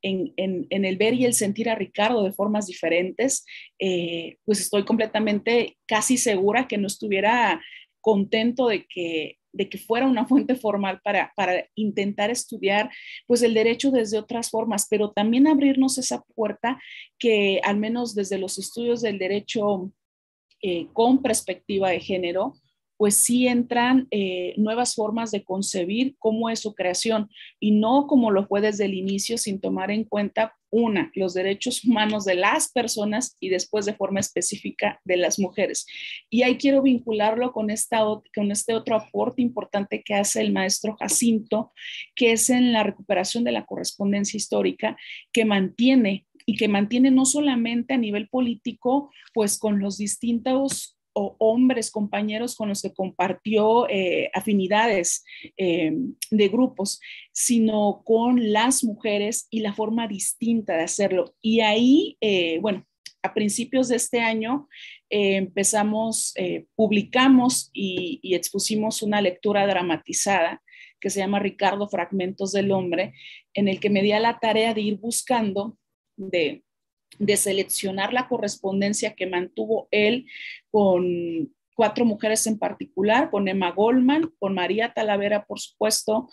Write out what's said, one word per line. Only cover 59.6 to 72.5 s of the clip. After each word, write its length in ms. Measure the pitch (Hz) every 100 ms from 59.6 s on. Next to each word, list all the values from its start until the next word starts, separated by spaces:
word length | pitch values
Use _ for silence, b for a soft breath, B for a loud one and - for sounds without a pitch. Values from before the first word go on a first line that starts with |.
la 120 | 214
forma 340 | 202 214 226 226
distinta 720 | 202 - - 233 233 208 165
de 80 |
hacerlo. 500 | 170 - 196 185 175 _
Y 180 | 220 226
ahí, 560 | 220 214 247 285 415 -
eh, 380 | 220 196 170 165
bueno, 260 | 208 196 - _ - _
a 120 | 190
principios 540 | 214 214 202 233 262 254
de 80 | 240
este 240 | 240 240
año, 480 | 233 220 220 277 285 B B B _
eh, 260 | 208 202 196
empezamos, 960 | 185 196 196 214 208 214 226 220 - -
eh, 300 | 180 170 - -
publicamos 920 | 220 208 202 254 262 254 247 254 -
y, 480 | - 196 185 180 143
y 120 | 185
expusimos 680 | 175 170 202 - 214 214 214
una 180 | 208 208
lectura 460 | 196 180 214 202 202
dramatizada 960 | 190 180 156 - - - 196 170 208 _ B B _
que 100 | 202
se 100 | 196
llama 180 | 190 202
Ricardo, 500 | 196 190 196 202 208
Fragmentos 640 | 190 175 196 180 190 196